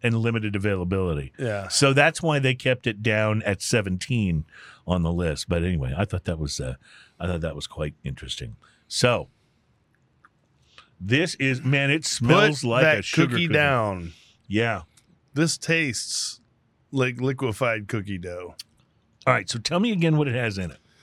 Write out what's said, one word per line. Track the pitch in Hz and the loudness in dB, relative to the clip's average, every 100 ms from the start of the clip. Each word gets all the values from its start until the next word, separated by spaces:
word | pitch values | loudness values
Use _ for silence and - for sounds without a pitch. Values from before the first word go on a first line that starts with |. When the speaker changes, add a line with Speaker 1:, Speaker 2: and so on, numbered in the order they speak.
Speaker 1:
and | 120 113 | 0 2
limited | 113 113 107 101 | 2 0 -2 -2
availability. | 104 95 87 95 92 76 67 - | 0 0 0 0 0 -2 -6 -6
Speaker 2:
Yeah. | 123 101 95 | -4 -4 -4
Speaker 1:
So | - 139 | 2 4
that's | 135 156 - | 6 4 2
why | 170 147 | 0 2
they | 131 | 2
kept | 127 135 123 120 | 2 0 0 -2
it | 104 | -2
down | 110 107 107 107 | 0 2 2 0
at | 107 95 | 0 -2
seventeen | - 117 98 92 - 120 98 80 - - - - - | 0 0 0 -4 -2 0 2 0 -2 -12 -20 -12 -2
on | 90 | 0
the | 82 | 2
list. | 85 85 71 - | 0 -2 -2 -2
But | 85 | 0
anyway, | 87 85 64 73 | 0 0 -2 -2
I | |
thought | 101 92 - | -2 -4 -4
that | 80 | -4
was, | 73 - | -4 -6
uh, | 65 64 - - - - | -8 -8 -14 -20 -20 -8
I | 87 | -4
thought | 85 | -2
that | 80 73 | -4 -6
was | - | -10
quite | - 76 - | -6 -8 -6
interesting. | - 65 - - 58 55 _ _ _ | -10 -10 -10 -10 -10 -14 _ _ _
So | - 123 117 - _ _ _ _ _ _ _ _ _ _ _ _ _ _ - - - | 0 2 0 -4 _ _ _ _ _ _ _ _ _ _ _ _ _ _ -20 -20 -12
this | 92 135 170 - | 0 2 0 0
is, | 135 127 | 0 0
man, | 131 143 139 | 0 2 2
it | 156 | 0
smells | - - 120 180 214 135 | -2 0 4 6 6 2
Speaker 2:
Put | 123 | 0
Speaker 1:
like | 120 | 4
Speaker 2:
that | 156 110 | 4 4
Speaker 1:
a | |
sugar | - - 127 | 2 2 2
Speaker 2:
cookie | 120 170 | 2 2
Speaker 1:
cookie. | |
Speaker 2:
down. | 147 147 127 107 92 85 80 _ _ - | 2 4 4 2 -2 -6 -12 _ _ -4
Speaker 1:
Yeah. | 101 117 101 80 _ _ _ _ | 0 0 -2 -8 _ _ _ _
Speaker 2:
This | 139 165 - | -2 0 0
tastes | - 165 147 107 - - - - _ _ _ _ _ | -2 0 0 -4 -6 -6 -6 -10 _ _ _ _ _
like | 135 127 123 | -2 0 0
liquefied | 131 135 127 104 123 110 101 | -2 -2 -2 0 -2 -2 -4
cookie | 113 101 95 | -6 -4 -6
dough. | 87 87 90 - - _ _ _ _ _ - | -8 -10 -12 -16 -20 _ _ _ _ _ -2
Speaker 1:
All | |
right, | 117 92 | 0 -2
so | 117 | -6
tell | - 175 | -2 0
me | 233 | 0
again | 196 165 151 | 2 2 2
what | 143 | 2
it | |
has | 120 117 98 | -2 -2 -4
in | 87 | -8
it. | - _ _ | -10 _ _